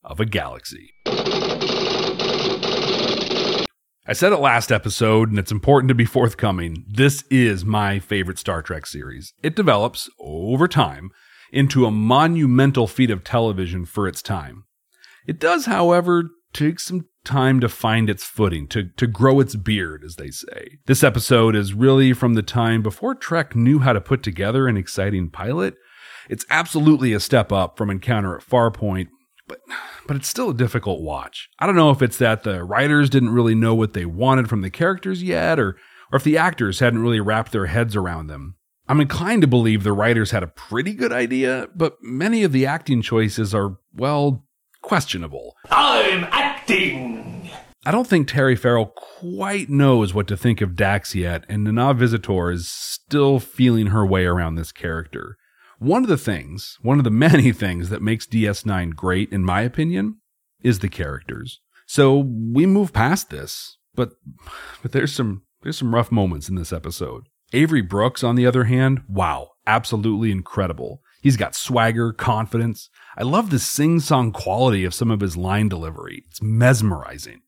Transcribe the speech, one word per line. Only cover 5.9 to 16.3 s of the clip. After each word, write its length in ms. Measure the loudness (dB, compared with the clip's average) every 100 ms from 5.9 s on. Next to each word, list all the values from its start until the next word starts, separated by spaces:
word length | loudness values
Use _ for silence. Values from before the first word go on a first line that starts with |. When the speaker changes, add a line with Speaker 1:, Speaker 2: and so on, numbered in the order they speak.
| 2
Speaker 1:
be 100 | 2
forthcoming. 800 | 2 0 0 -2 -2 -6 -10 -10
This 360 | 2 2 2 -2
is 340 | 2 2 2
my 360 | -2 0 0 -2
favorite 400 | -4 -4 -4 -6
Star 240 | -6 -6
Trek 240 | -6 -12 -12
series. 460 | -14 -14 -16 -20 _
It 120 | -6 0
develops, 540 | 2 4 2 -4 -14 _
over 480 | -12 -8 -2 0 2
time, 440 | 2 0 -2 -16 _ _ -20 -6
into 340 | 0 2 4 2
a 60 |
monumental 960 | 2 2 2 2 2 2 4 4 2 -2
feat 240 | 0 0
of 120 | 0
television 640 | -2 -2 0 -2 -4 -6 -6
for 220 | -4 -4
its 160 | -6
time. 400 | -8 -8 -8 -18 _ _ _ _ _ _ -10
It 120 | -4
does, 280 | 0 0 -2
however, 640 | 0 2 2 2 0 -2